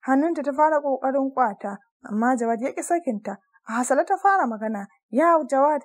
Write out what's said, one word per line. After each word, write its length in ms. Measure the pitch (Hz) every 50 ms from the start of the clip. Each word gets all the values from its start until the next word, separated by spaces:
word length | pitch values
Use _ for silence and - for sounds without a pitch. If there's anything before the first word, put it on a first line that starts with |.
| -
Hannunta 360 | - 262 269 294 339 339 320 277
ta 100 | 285 277
fara 280 | 269 302 311 311 294
ƙoƙarin 520 | 294 285 269 - - 269 262 277 269 269 269
ƙwata, 440 | - 254 220 202 - - 202 202 202 _ _ _ _ _ -
amma 280 | 208 214 226 247 262
Jawad 240 | 233 240 226 233 226
ya 100 | 233 269 -
ƙi 100 | - 320
sakinta. 540 | - 349 349 339 - 233 202 - - 202 - _ _ _ _ _ -
A 40 | 220
hasale 320 | 233 254 - 269 277 339
ta 100 | - 403
fara 300 | 370 - 392 392 381 330
magana, 400 | 247 226 208 220 220 220 202 202 - _ _ _ _
"Ya 280 | - 233 311 339 339 320 302 247
Jawad 320 | 277 269 269 294 302 285 -